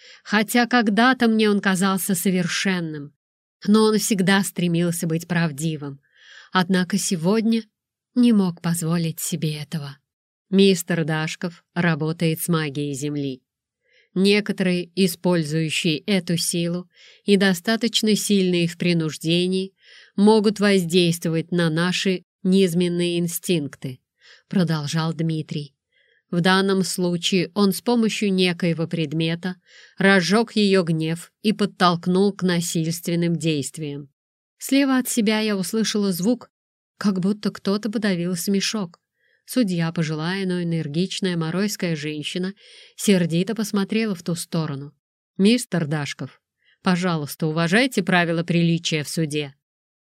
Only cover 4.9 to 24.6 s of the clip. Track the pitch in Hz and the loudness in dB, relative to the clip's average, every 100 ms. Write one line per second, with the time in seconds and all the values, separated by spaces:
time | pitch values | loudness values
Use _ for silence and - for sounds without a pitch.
4.9 | 170 170 165 170 170 165 139 160 156 143 | -2 -2 -4 -2 -2 -2 -2 -4 -4 -8
5.9 | 139 _ _ - - - 185 180 185 180 | -12 _ _ -20 -20 -4 -2 0 0 0
6.9 | 196 - 180 170 220 220 226 - _ _ | -2 -2 -2 0 2 2 -2 -4 _ _
7.9 | _ _ 247 240 214 185 170 170 170 160 | _ _ 2 4 4 2 -2 -4 -4 -2
8.9 | 170 165 160 - 156 151 151 147 160 143 | -2 -2 -4 -6 -4 -4 -6 -8 -10 -10
9.9 | 139 _ _ _ _ _ 190 196 180 - | -16 _ _ _ _ _ 4 4 4 0
10.9 | 170 160 156 160 - 175 170 _ 175 175 | -2 0 -2 -4 -6 -8 -10 _ -2 0
11.9 | 156 156 165 165 156 - 160 156 139 147 | 0 -2 -2 -2 -2 0 -2 -2 -4 -6
12.9 | 135 147 147 139 127 _ _ _ _ _ | -4 -4 -4 -4 -6 _ _ _ _ _
13.9 | _ _ 185 196 208 208 202 185 175 175 | _ _ 0 4 4 0 -2 0 0 -2
14.9 | - 190 - 180 175 151 160 160 - 170 | 0 0 0 0 0 0 -2 -2 0 0
15.9 | 151 - 196 175 170 - 175 170 175 180 | -2 0 -2 0 -2 -2 -2 -2 -4 -8
16.9 | _ - - - 202 196 175 - 226 233 | _ -20 -10 2 4 4 2 0 0 0
17.9 | - 214 208 - 202 185 175 170 - 175 | 0 0 0 2 2 2 2 0 0 0
18.9 | 170 156 - 160 175 180 185 190 - _ | 0 0 -4 -2 0 0 -2 -4 -12 _
19.9 | - - - 208 220 214 208 202 196 165 | -20 -10 2 6 6 4 2 2 2 2
20.9 | 180 175 165 170 160 160 175 165 160 175 | 2 2 0 -2 -2 -2 0 2 2 0
21.9 | 180 190 180 - _ 185 190 185 165 175 | 0 -2 -2 -6 _ 2 4 4 2 0
22.9 | 175 175 175 175 - - 170 139 - 139 | 0 0 0 -2 -4 -2 -2 -2 -8 -12
23.9 | 127 _ _ _ - _ 202 | -12 _ _ _ -20 _ 0